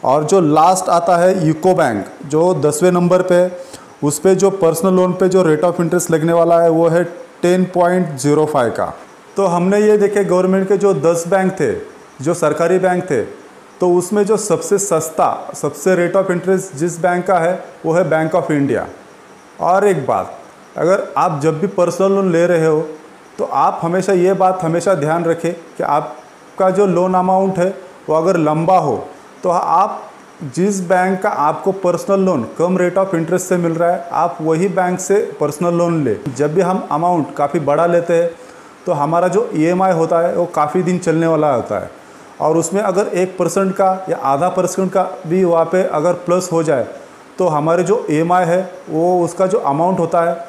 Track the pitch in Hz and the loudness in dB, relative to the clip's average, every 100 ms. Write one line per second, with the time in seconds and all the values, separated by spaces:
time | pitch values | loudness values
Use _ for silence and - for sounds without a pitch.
0 | - 143 151 190 160 156 165 185 - 175 | 2 0 2 2 4 4 4 4 2 0
1 | 170 175 180 196 156 156 185 180 147 104 | 2 4 4 2 0 2 2 2 2 0
2 | 92 - 147 156 175 170 147 147 180 180 | -6 -14 -4 0 2 2 0 2 2 4
3 | 175 180 180 180 180 180 - - - - | 2 2 2 2 2 -2 -16 -20 -20 -4
4 | 143 143 190 185 196 190 165 165 190 185 | -4 0 2 4 2 2 0 2 2 2
5 | 185 180 190 185 170 151 175 170 170 175 | 2 2 2 2 2 2 0 0 -2 -2
6 | - 160 160 170 165 170 170 165 170 165 | 0 0 2 2 4 4 4 4 2 2
7 | 170 - - - 175 185 185 175 175 180 | -2 -6 -20 -2 0 2 0 2 2 2
8 | 170 143 139 147 151 151 117 - 90 - | -2 -2 0 2 2 2 0 -2 -6 -6
9 | - - - - 196 175 180 208 214 208 | -18 -20 -12 -2 0 0 2 2 4 4
10 | 202 202 185 180 185 190 190 202 202 180 | 2 0 0 2 2 0 2 2 2 2
11 | 160 170 170 190 190 185 123 87 - - | 2 0 0 0 0 0 -2 -2 -8 -20
12 | - - 135 175 151 151 170 180 185 180 | -20 -8 -4 0 0 0 0 2 2 0
13 | - 135 95 - - - - - 180 175 | -2 -2 -4 -10 -20 -20 -20 -4 2 2
14 | 175 208 202 220 208 160 - 202 196 160 | 2 -2 2 0 0 -2 0 -2 0 -2
15 | 160 - 233 - - - 147 - 185 180 | -2 0 0 0 -8 -8 -8 -2 0 2
16 | 175 190 190 175 175 190 190 135 170 165 | 2 0 0 -2 0 0 -2 -6 -6 -2
17 | 180 180 175 185 165 185 - - 160 165 | -2 0 0 2 2 -2 -8 -8 -2 0
18 | 175 156 160 175 151 151 139 110 85 - | 2 0 0 -2 0 0 0 -2 -4 -14
19 | - - - - - - 165 190 202 175 | -20 -20 -20 -20 -20 -4 0 2 2 0
20 | 120 107 - - - - - - 156 190 | 0 -2 -2 -12 -20 -20 -16 -4 0 0
21 | - - 170 151 151 151 196 196 175 170 | 0 -2 0 0 -2 -2 -4 0 -2 2
22 | 196 196 190 165 175 170 160 156 160 - | 0 2 2 2 2 2 2 0 -2 -10
23 | - - - - - 135 165 - 165 180 | -20 -20 -20 -8 -4 0 0 0 -4 -2
24 | 185 190 180 190 185 185 160 165 170 185 | 0 2 2 2 0 0 -2 -2 0 0
25 | 147 165 165 165 165 190 - - - 147 | 0 -2 -2 -2 -4 -8 -14 -8 -2 -2
26 | 156 - - - - - 190 185 202 175 | -2 -14 -20 -20 -20 -2 0 2 2 2
27 | 185 185 185 190 196 175 180 202 - - | 2 0 2 2 0 0 -2 -4 -16 -18
28 | - 156 165 180 151 151 170 185 151 101 | -2 0 0 0 0 0 2 2 2 -2
29 | - - - - 180 175 165 165 208 - | -6 -18 -20 -8 -2 -2 2 2 2 -2
30 | - - - - 147 143 190 196 175 185 | -14 -20 -20 -14 -10 -2 -2 -2 0 0
31 | 185 185 208 - 147 151 196 190 175 170 | 0 0 -2 -2 -2 -2 -4 -2 -2 -2
32 | - 196 190 160 113 - 170 185 175 185 | -2 0 2 0 -4 -4 -2 0 0 0
33 | 190 170 165 180 180 180 170 165 170 180 | -2 -2 -2 -4 -2 -2 -2 0 0 -2
34 | - - 170 175 160 160 196 180 180 180 | -4 -2 -2 -2 -2 0 0 0 -2 -4
35 | - 196 - - 147 147 175 170 170 165 | 0 -2 -2 -4 -6 -2 -2 0 0 0
36 | 135 101 147 123 151 160 180 196 - 147 | -2 -2 -6 -4 -2 0 0 -2 -4 -2
37 | 170 175 139 - 143 175 143 147 175 175 | 0 0 -2 -4 -2 -2 -2 0 2 0
38 | 170 170 170 - - - - - - 156 | 0 0 0 -4 -20 -20 -20 -12 -6 -2
39 | 143 170 180 185 240 160 156 180 190 170 | 0 2 2 0 -2 0 0 2 2 2
40 | 165 170 170 - 175 - 151 185 175 180 | 2 2 0 0 -2 0 0 0 0 -2
41 | - 160 165 160 151 123 101 101 - - | 0 0 2 2 2 0 -2 -6 -6 -16
42 | - - - - 151 160 165 190 208 180 | -20 -20 -20 -4 0 0 0 -2 -2 -2
43 | 208 175 185 185 170 196 196 185 190 190 | -2 -2 -4 -2 -2 0 -2 0 0 0
44 | - 160 135 139 180 185 175 - 185 190 | -4 -4 -2 0 0 0 -2 -2 -2 0
45 | 185 - 156 180 185 165 165 185 185 156 | -2 -6 -4 0 2 2 2 0 0 0
46 | 160 175 - 180 180 165 165 139 110 - | 0 -2 0 -2 0 -2 0 -2 -2 -10
47 | - - - - 180 151 156 170 170 202 | -20 -20 -20 -4 -2 0 0 0 2 -2
48 | - 151 165 180 175 175 190 - - 156 | 0 -2 2 2 2 0 -2 -12 -8 -2
49 | 170 180 170 170 185 196 139 139 175 185 | 0 2 0 0 0 0 -2 0 0 0
50 | 165 175 170 - | 0 0 0 -4